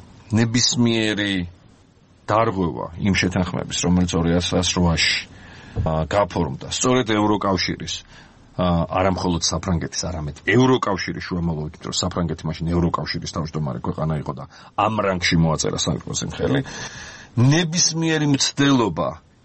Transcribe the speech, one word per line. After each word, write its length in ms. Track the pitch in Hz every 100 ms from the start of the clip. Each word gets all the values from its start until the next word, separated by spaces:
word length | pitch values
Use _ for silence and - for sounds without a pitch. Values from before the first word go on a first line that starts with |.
| - - -
ნებისმიერი 1040 | 107 117 120 - - 120 113 110 104 101 98 87 - - - _ _ _ _ -
დარღვევა 600 | 107 113 95 87 60 50 85
იმ 180 | 101 90
შეთანხმების, 640 | 95 95 87 - - -
რომელიც 320 | - 90 90
ორი 200 | 92 82
ათას 380 | 87 87 92 90
რვაში, 460 | - 87 80 - - - - - - - -
ა, 160 | 78 78
გაფორმდა, 640 | 80 101 101 98 78 67 69
სწორედ 380 | - 127 127 107
ევროკავშირის, 840 | 110 104 104 98 95 - - 85 - - - - - -
ა, 140 | - 90 87 80
არა 260 | 82 95
მხოლოდ 300 | 92 95 85
საფრანგეთის, 580 | - 87 98 85 71 -
არამედ 320 | 85 85 76 71
ევროკავშირის 800 | - 107 127 127 - 95 - -
შუამავლობით, 500 | - 90 85 78 76
იმიტომ 140 | - -
რომ 120 | -
საფრანგეთი 440 | 92 92 85 76
მაშინ 220 | 80 78 82
ევროკავშირის 640 | 87 85 - 76 82 82
თავმჯდომარე 480 | - 80 78 73 60
ქვეყანა 340 | - - 78 78
იყო 180 | 65
და 100 | 65 69 - -
ამ 200 | - 104 110
რანგში 400 | 98 92 87 85
მოაწერა 440 | 82 76 - -
სამეფოს 420 | - - - - -
ხელი, 320 | - - 135 135 - - - - - -
ნებისმიერი 960 | - 123 151 170 170 - 160 165 160 151
მცდელობა 800 | 139 - - 143 135 110 82 69 69 _ _